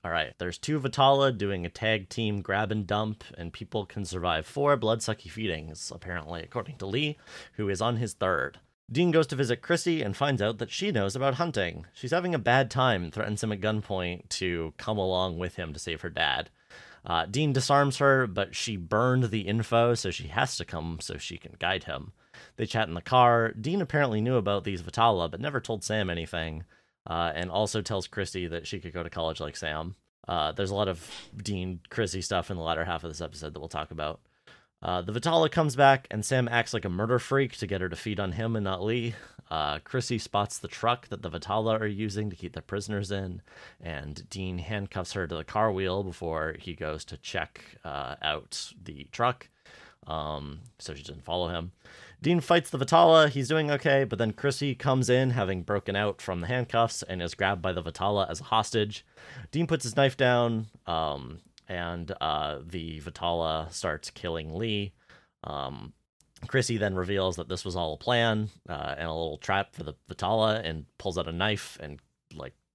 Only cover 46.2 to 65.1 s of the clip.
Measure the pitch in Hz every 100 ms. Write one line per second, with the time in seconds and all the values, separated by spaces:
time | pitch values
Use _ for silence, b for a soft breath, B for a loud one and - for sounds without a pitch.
46.2 | 85 80 78 78 - 80 78 78 - -
47.2 | - 92 80 - - - 82 71 65 71
48.2 | 76 76 - - - - 87 73 71 -
49.2 | 120 127 - B B B B B - 80
50.2 | 76 76 71 76 - _ - 71 71 71
51.2 | 76 87 85 85 87 _ B B B B
52.2 | 147 175 - 170 - 135 135 165 170 160
53.2 | 151 127 131 156 147 143 151 139 127 104
54.2 | 113 104 143 135 143 123 139 131 117 123
55.2 | 131 123 95 95 85 101 - 98 104 -
56.2 | - 90 85 127 120 113 113 - - 92
57.2 | 87 - 98 98 92 87 82 - 98 101
58.2 | 95 85 139 110 107 117 104 107 _ B
59.2 | B B 101 147 165 160 120 117 135 -
60.2 | 127 123 117 110 110 - - 82 78 71
61.2 | 64 82 _ - - 90 85 87 85 -
62.2 | 78 76 76 71 80 87 82 78 73 -
63.2 | 87 85 80 80 80 - 90 76 - -
64.2 | 87 82 78 82 113 104 101 b b